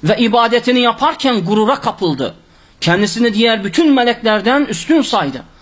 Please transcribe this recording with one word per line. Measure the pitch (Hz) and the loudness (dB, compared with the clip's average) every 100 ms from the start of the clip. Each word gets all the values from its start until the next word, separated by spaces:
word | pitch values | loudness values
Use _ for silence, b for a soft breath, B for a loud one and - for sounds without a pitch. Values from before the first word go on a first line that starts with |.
Ve | 156 214 | 0 0
ibadetini | 233 233 226 240 233 247 | 2 2 2 0 0 2
yaparken | 240 226 285 320 269 233 | 0 0 -2 0 -2 0
gurura | 175 208 214 277 | 0 0 0 0
kapıldı. | 233 - 180 139 120 - b b b b | -4 -4 -4 -2 -6 -8 b b b b
Kendisini | - 175 202 226 240 | -2 0 0 0 -2
diğer | 208 226 226 | 2 0 0
bütün | 196 170 330 | -2 0 2
meleklerden | 269 240 240 226 214 196 269 | 4 2 0 0 0 2 0
üstün | 294 180 - 320 | 0 -6 0 0
saydı. | - 214 147 131 - b | 2 -2 -2 -6 -14 b